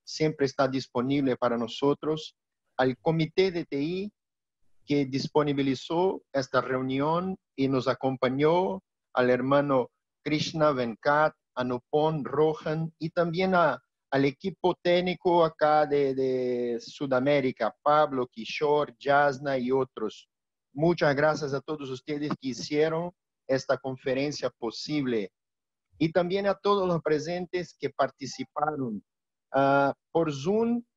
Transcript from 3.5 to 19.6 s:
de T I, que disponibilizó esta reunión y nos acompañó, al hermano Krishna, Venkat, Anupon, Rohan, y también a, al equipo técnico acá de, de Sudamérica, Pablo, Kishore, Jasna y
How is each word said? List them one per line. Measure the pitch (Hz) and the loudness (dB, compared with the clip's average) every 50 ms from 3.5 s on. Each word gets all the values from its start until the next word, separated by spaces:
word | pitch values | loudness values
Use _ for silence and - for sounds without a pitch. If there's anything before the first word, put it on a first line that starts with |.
de | 170 175 156 | 0 -2 -6
T | - 147 139 | -4 -4 -4
I, | 143 160 180 185 202 208 - _ _ _ _ _ _ _ _ _ _ _ _ _ _ - | -4 -4 -4 -4 -6 -8 -12 _ _ _ _ _ _ _ _ _ _ _ _ _ _ -2
que | 143 143 143 | 0 0 0
disponibilizó | 131 131 135 127 156 - 156 147 147 139 143 139 139 131 - - - 170 170 185 190 - - - _ - | 0 -2 -4 -4 0 0 0 2 2 0 0 0 0 -2 -2 -4 -4 -2 0 0 0 -2 -4 -8 _ -4
esta | 139 131 - - 127 | -4 -4 0 0 -2
reunión | 120 120 131 127 131 131 131 135 143 156 160 175 180 190 190 - _ _ _ | 0 0 -2 -4 -2 -2 -2 -2 0 0 0 -2 -2 -4 -6 -8 _ _ _
y | - 135 131 | -2 -2 0
nos | 135 131 123 139 | 0 0 0 0
acompañó, | 120 - - 135 131 123 - 127 131 139 147 151 170 180 190 196 190 190 - _ _ _ _ _ - | -2 -2 -2 -2 -2 0 -2 -2 0 2 2 2 4 2 0 -2 -4 -8 -10 _ _ _ _ _ -2
al | 127 127 123 | 0 2 4
hermano | 127 123 123 131 143 143 143 143 139 131 120 - _ _ _ _ _ _ _ | 2 2 2 2 2 2 2 2 2 0 0 -2 _ _ _ _ _ _ _
Krishna, | 151 151 151 - - - 160 151 151 | -4 -2 -2 -2 -4 0 2 2 2
Venkat, | 139 127 123 117 110 - - 147 147 151 156 151 - _ _ _ _ | 2 2 -2 -4 -4 -4 -2 0 2 2 2 2 0 _ _ _ _
Anupon, | 127 127 123 123 123 - _ - 151 151 156 160 156 123 | -6 -4 -4 -4 -6 -6 _ 0 0 2 2 0 -2 -4
Rohan, | - 135 143 156 156 156 - - 165 156 160 160 160 - _ | -2 0 2 2 2 2 -2 -4 -4 -4 -2 -4 -6 -6 _
y | 156 165 | -8 -4
también | - 175 170 170 160 175 190 190 185 | -2 -2 -2 0 0 0 0 2 4
a, | 175 170 147 127 - - _ _ _ _ _ | 4 4 4 2 -2 -6 _ _ _ _ _
al | - 139 139 | 0 2 2
equipo | 143 139 - - 196 160 - - 180 170 - | 2 0 -2 -6 -8 -6 -2 0 0 0 0
técnico | - 175 175 180 180 185 180 - - 180 170 175 165 | 2 2 2 2 2 0 -2 -2 0 2 4 4 4
acá | 160 156 - 151 151 151 151 151 | 4 2 2 2 4 4 4 4
de, | 139 143 143 143 135 131 | 4 2 2 2 2 0
de | 131 131 131 131 127 127 123 123 120 123 120 120 117 | 0 0 0 0 0 0 -2 -2 -2 -2 -2 -4 -4
Sudamérica, | - - - - 147 135 131 127 131 143 147 143 131 131 120 - 117 104 - _ _ | -8 -10 -10 -8 -4 0 0 2 4 4 2 2 2 0 -2 -2 -2 -4 -4 _ _
Pablo, | 147 147 151 151 143 135 131 120 | 2 4 4 4 2 0 -2 -4
Kishore, | - _ 113 107 - - - 151 147 147 147 147 143 117 _ | -4 _ -10 -12 -10 -6 -4 0 2 2 2 0 -2 -6 _
Jasna | - 139 143 143 143 143 135 131 147 143 135 | -2 2 4 4 4 2 0 -2 -4 -4 -2
y | 131 | -2